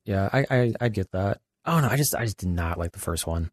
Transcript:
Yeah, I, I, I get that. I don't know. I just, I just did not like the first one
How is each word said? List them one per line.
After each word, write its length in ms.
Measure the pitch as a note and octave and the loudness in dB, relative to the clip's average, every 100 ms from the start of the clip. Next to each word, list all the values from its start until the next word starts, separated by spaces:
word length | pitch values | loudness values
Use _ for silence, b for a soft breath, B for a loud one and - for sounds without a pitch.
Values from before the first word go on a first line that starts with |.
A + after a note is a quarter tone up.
Yeah, 240 | - F#2+ G2 | -2 0 2
I, 140 | C3+ C#3 | 2 2
I, 240 | C3 A#2+ A2 | 2 2 2
I 60 | A#2+ | -2
get 220 | G2+ F#2+ | 0 -2
that. 300 | F#2 G2 - _ _ | -2 -2 -2 _ _
I 80 | - | 0
don't 100 | E3 | 2
know. 60 | C3 | 2
I 80 | C3 | 2
just, 180 | D3 | 2
I 100 | - | 0
just 120 | A2+ F#2+ | -2 -4
did 140 | F#2 | -2
not 280 | F2 E2+ E2+ | 0 0 -2
like 140 | E2+ | -4
the 80 | - | -6
first 260 | - E2+ - | -6 -4 -2
one 240 | E2 E2 | -2 -4